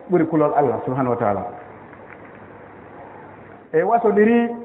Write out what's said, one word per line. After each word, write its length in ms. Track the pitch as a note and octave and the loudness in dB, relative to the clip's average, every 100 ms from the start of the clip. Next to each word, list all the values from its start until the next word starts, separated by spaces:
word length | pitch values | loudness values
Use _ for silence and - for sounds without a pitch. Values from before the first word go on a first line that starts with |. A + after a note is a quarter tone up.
| - | -2
ɓuri 140 | F3 D#3+ | 0 2
kulol 260 | D#3+ D3 C#3+ | 0 0 2
Allah 240 | B2 A2 - | 0 -2 -4
subhanahu 240 | C3 B2+ | -4 -2
wa 60 | A#2 | 0
ta'ala. 260 | A2 G2 - - - - - - - - - - - - - - A#1 A#1 A#1 - - - - - - | -2 -2 -6 -14 -20 -20 -20 -20 -20 -20 -20 -20 -20 -20 -20 -20 -20 -20 -20 -20 -20 -20 -20 -20 -4
E 80 | D#3+ | -2
wasodiri 640 | F#3 A#3 A3+ G3+ A3 A#3 A#3 A#3 | 2 2 2 4 4 4 0 -6